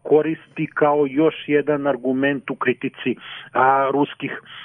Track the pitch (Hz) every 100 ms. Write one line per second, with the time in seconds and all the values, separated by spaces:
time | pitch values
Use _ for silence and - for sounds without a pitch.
0 | - 147 151 160 - - 156 - 147 147
1 | 143 131 160 - - 147 143 147 143 123
2 | 131 131 139 143 - 131 127 120 131 -
3 | 127 - - - - - 131 - 135 135
4 | 143 - 139 - - -